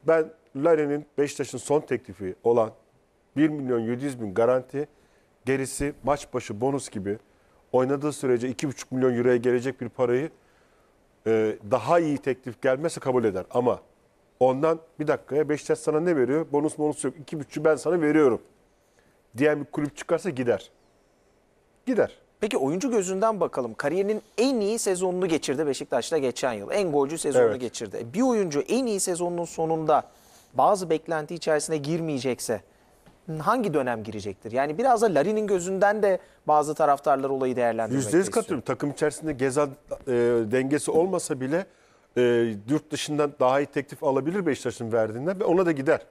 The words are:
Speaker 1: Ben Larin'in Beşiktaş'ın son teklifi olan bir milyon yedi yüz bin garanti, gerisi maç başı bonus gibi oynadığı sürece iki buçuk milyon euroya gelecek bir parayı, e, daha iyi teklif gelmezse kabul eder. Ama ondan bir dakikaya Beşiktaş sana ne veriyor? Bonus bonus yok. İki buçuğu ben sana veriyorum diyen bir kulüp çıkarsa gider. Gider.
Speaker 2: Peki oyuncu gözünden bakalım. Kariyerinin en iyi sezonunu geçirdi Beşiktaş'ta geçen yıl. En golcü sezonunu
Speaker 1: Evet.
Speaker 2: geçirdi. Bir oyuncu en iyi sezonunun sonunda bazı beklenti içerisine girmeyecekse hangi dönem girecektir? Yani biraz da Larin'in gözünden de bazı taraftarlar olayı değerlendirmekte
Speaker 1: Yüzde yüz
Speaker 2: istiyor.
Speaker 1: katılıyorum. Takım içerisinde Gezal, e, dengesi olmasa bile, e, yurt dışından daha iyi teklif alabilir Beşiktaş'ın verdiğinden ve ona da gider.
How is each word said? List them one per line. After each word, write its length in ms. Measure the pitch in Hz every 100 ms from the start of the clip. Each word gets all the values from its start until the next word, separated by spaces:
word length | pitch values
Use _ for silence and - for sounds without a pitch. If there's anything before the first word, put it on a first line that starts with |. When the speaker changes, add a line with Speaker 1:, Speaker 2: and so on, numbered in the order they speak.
| 143
Speaker 1:
Ben 240 | 165 156 - _ 135
Larin'in 500 | 160 160 147 147 147 -
Beşiktaş'ın 400 | 143 - 135 123
son 220 | - 147
teklifi 540 | 151 123 - 95 95 -
olan 260 | 117 117 110 - _ _ _ _ _ 135
bir 120 | 156
milyon 320 | 151 131 120
yedi 240 | 113 123
yüz 160 | 143 123
bin 140 | 107
garanti, 540 | 95 117 127 127 139 147 _ _ _ _ _
gerisi 500 | - 131 131 - 143 143
maç 300 | 123 143 -
başı 260 | 123 - 104
bonus 280 | 131 139 -
gibi 280 | 107 95 107 _ _ _ _ _
oynadığı 400 | 123 131 139 147
sürece 360 | 135 135 123 127
iki 200 | 123 147
buçuk 240 | 123 -
milyon 240 | 127 131 120
euroya 200 | 123 123
gelecek 440 | 123 123 131 131
bir 80 | 117
parayı, 420 | - 123 123 156 _ _ _ _ _ _ _ _ _ 110
e, 300 | 110 110 - 101
daha 300 | 123 113 175
iyi 180 | 160 143
teklif 440 | 143 127 - 113
gelmezse 380 | 135 131 165 147
kabul 240 | 135 127
eder. 200 | 113 92 87
Ama 300 | 123 123 92 - _ _ _ _ _
ondan 380 | 151 131 160 165 - -
bir 60 | 151
dakikaya 420 | 139 - 143 147
Beşiktaş 300 | 147 - 156
sana 220 | - 151
ne 160 | 175 156
veriyor? 300 | 123 147 151
Bonus 260 | 147 151 151
bonus 260 | 151 143
yok. 100 | 135 143
İki 200 | 139 160
buçuğu 240 | 135 -
ben 120 | 156 156
sana 240 | 156 175
veriyorum 420 | 151 151 139 107 - _ _ _ _ _ _ _ _ 113
diyen 240 | 151 151
bir 40 | 139
kulüp 260 | - 147 -
çıkarsa 340 | - 165 196
gider. 400 | 127 120 101 - _ _ _ _ _ _ _ _ _ _ _ -
Gider. 260 | 226 117 - _ _
Speaker 2:
Peki 180 | 214 254
oyuncu 320 | 135 180 262
gözünden 500 | 226 185 190 220 208
bakalım. 340 | 156 - 120
Kariyerinin 480 | 110 143 180 196 214 _ -
en 220 | 254 247
iyi 180 | 202 226
sezonunu 480 | 214 180 185 180 185
geçirdi 380 | 156 - 135 151
Beşiktaş'ta 520 | 131 143 127 - 160
geçen 340 | 131 117 135
yıl. 180 | 110 101
En 200 | 202 185
golcü 260 | 143 139 165
sezonunu 320 | 151 131 117
Speaker 1:
Evet. 100 | 123
Speaker 2:
geçirdi. 460 | 120 - 110 107 117
Bir 80 | 160
oyuncu 380 | 262 226 185 143
en 260 | - 226 254
iyi 140 | 196
sezonunun 440 | 190 170 175 175
sonunda 600 | 170 - 160 160 156 143 - _ _ - _
bazı 360 | 127 151 202 175
beklenti 440 | 160 - 160 151
içerisine 420 | 170 - 151 147 160
girmeyecekse 840 | 143 165 165 139 127 120 - 107 _ _ _ _ - _ - 156
hangi 360 | 156 254 208
dönem 280 | 151 127 113
girecektir? 480 | 107 107 101 95 113
Yani 260 | 120 147 156
biraz 240 | 254 147
da 120 | 220
Larin'in 320 | 147 165 214 208
gözünden 560 | 190 175 190 202 214
de 160 | 196 185 - _ -
bazı 280 | 151 147
taraftarlar 540 | 147 151 139 156 135 139
olayı 260 | 135 131 127
değerlendirmekte 500 | 120 113 110 135 113
Speaker 1:
Yüzde 100 | 165
yüz 100 | 196
Speaker 2:
istiyor. 160 | 226
Speaker 1:
katılıyorum. 220 | 214 151
Takım 260 | - 127 147
içerisinde 420 | 135 151 - 156
Gezal, 360 | 131 135 131 147
e, 440 | 135 _ - - 120 120 120 110
dengesi 380 | 127 135 147 -
olmasa 500 | 160 185 180 - 139
bile, 260 | 131 165 196 _ _ _ _ -
e, 60 | 123 120 117 104 107
yurt 220 | 151 -
dışından 420 | 143 - 147 147 143
daha 200 | 127 139
iyi 60 | 143
teklif 380 | 147 131 139
alabilir 420 | 151 135 135 196 175
Beşiktaş'ın 460 | 127 123 - 117
verdiğinden 480 | 113 110 110 151 190
ve 40 |
ona 220 | 202 175 175
da 60 |
gider. 280 | 147 135 143 -